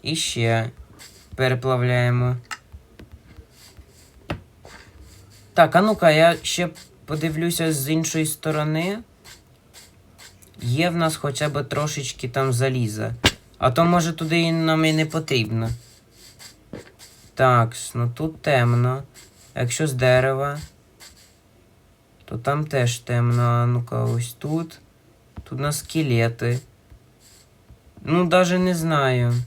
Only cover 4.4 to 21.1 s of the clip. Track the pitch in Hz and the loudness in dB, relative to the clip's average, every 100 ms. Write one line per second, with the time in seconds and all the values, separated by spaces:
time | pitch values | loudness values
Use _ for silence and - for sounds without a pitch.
4.4 | - _ - - - - - - - - | -12 _ -20 -20 -20 -20 -20 -20 -20 -20
5.4 | - - 160 170 214 214 170 156 165 165 | -6 4 6 6 2 4 4 6 6 4
6.4 | - - 175 - - - - 156 156 151 | -4 -4 -6 -8 -20 -20 -8 -4 -2 -2
7.4 | 170 170 160 151 135 160 160 160 156 - | -2 -2 -2 -2 0 -2 0 -2 -4 -4
8.4 | 156 151 151 156 175 214 233 - - - | -4 -2 -2 -2 -4 -6 -10 -20 -20 -20
9.4 | _ _ _ - - - - - - - | _ _ _ -20 -20 -20 -20 -20 -20 -20
10.4 | - - 120 131 175 170 160 156 147 135 | -20 -10 -4 0 0 2 0 -2 -6 -2
11.4 | 151 143 131 147 151 147 131 - 123 139 | -4 -4 -4 -4 -4 -4 -8 -8 -6 -2
12.4 | 135 123 131 127 113 107 110 120 - - | 0 0 0 0 -4 -4 -8 -2 -4 -4
13.4 | - - 131 123 170 175 165 165 160 165 | -20 -2 0 2 4 4 0 -4 -2 0
14.4 | 165 165 160 160 160 156 156 160 156 131 | 0 0 2 2 2 2 0 -4 -2 -2
15.4 | 107 113 113 117 - - _ - - - | 0 -2 -2 -6 -12 -20 _ -20 -20 -20
16.4 | - - - - - - - - - - | -20 -20 -18 -18 -18 -20 -20 -20 -20 2
17.4 | 131 123 117 - - 120 120 120 160 156 | 4 4 2 -2 -10 -4 -4 -4 -6 -4
18.4 | - 139 120 120 123 131 - - - _ | 0 2 4 4 2 -2 -8 -20 -20 _
19.4 | - - 120 - 156 131 127 127 131 135 | -14 -6 -4 -2 -2 2 4 4 4 0
20.4 | 143 147 - _ _ _ - | -4 -6 -12 _ _ _ -20